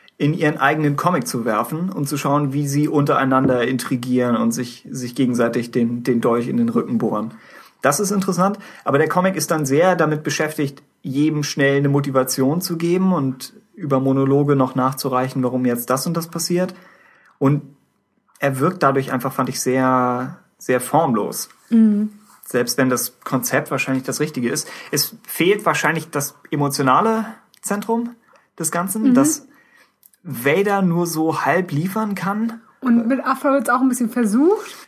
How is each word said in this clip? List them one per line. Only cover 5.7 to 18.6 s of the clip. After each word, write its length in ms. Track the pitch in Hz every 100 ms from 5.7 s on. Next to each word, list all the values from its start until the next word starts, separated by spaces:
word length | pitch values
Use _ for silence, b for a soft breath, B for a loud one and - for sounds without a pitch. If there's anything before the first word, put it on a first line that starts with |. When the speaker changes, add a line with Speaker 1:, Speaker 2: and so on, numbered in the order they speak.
Speaker 1:
den, 320 | 127 117 120
den 180 | 123 120
Dolch 260 | 120 120 120
in 100 | 120
den 120 | 117
Rücken 280 | 117 - 120
bohren. 320 | 110 107 110 - B B B B
Das 180 | 135 147
ist 120 | 196
interessant, 480 | 202 190 175 196 208 B B B
aber 140 | 139
der 100 | 156
Comic 260 | 180 185 185
ist 140 | -
dann 160 | 160 135
sehr 300 | 143 185 175
damit 260 | 156 151
beschäftigt, 600 | 151 143 156 156 139 - _ _
jedem 400 | - 135 156 151
schnell 360 | 147 - 139 139
eine 100 | 143
Motivation 720 | 143 139 131 127 - 131 170
zu 160 | - 170
geben 340 | 170 185 190
und 420 | 170 135 131 - - _ -
über 240 | 151 135
Monologe 560 | 135 135 135 139 143 139
noch 200 | 127 131
nachzureichen, 640 | 127 135 139 127 131 135
warum 220 | 127 127 127
jetzt 240 | 120 -
das 160 | 135 170
und 100 | 165
das 120 | 165
passiert. 480 | 165 - 175 185 - B B B B B B
Und 240 | 135 147 - - _ _ _ _ _ -
er 200 | 143
wirkt 240 | 131